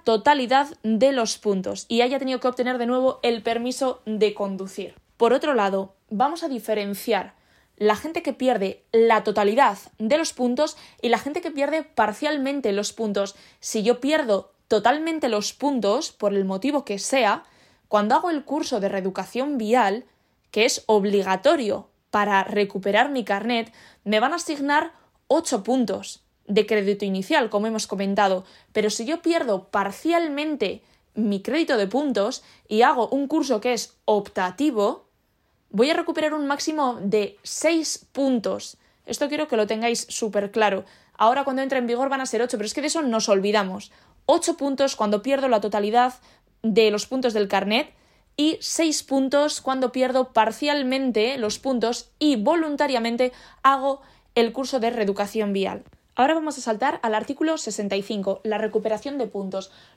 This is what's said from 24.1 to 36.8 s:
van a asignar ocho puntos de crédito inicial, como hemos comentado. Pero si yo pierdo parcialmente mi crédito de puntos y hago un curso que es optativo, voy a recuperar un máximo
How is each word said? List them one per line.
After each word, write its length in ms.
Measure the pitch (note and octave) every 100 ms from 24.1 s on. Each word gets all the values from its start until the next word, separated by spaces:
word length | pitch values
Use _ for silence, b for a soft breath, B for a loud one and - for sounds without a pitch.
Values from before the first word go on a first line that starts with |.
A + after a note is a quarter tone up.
| G#3+
van 100 | C4
a 60 | E4+
asignar 560 | E4 C#4+ C#4 D4 E4 - b _ -
ocho 340 | D4+ E4 A#3
puntos 640 | F#3+ C4 G#3 G3 G3+ - _ _ -
de 160 | G3+ G#3
crédito 380 | G#3+ G3 G3+
inicial, 460 | G3+ F#3+ F#3+ D#4 A3
como 180 | G#3 A3
hemos 200 | A3 -
comentado. 580 | G3 G3 G3 G3 F#3 - B B
Pero 180 | A3 G#3
si 140 | G#3
yo 180 | A#3 E4
pierdo 460 | E4 E4 C4+ F#3+ -
parcialmente 1120 | G#3 G3 - D#4+ E4+ E4 C#4+ D#4 C#4+ F3+ F#3+ b b b
mi 280 | - G#3+ G3+
crédito 340 | - D#4 D#4 B3
de 120 | G3
puntos 540 | B3 D4 G#3+ G#3 C4 b b b
y 140 | G#3+
hago 260 | B3 C4+ A3
un 180 | C4+ C#4
curso 320 | D#4+ C4+ G#3+
que 140 | B3
es 240 | A#3+ - _ -
optativo, 1040 | G#3 G3+ - F#3 F3+ D4+ A3+ G3+ D#4+ _ _ _ _ _ _ _
voy 180 | G3+ C4+
a 40 |
recuperar 400 | E4+ E4+ D#4 D4+
un 140 | D4+ C#4+
máximo 520 | C#4+ D#4+ D#4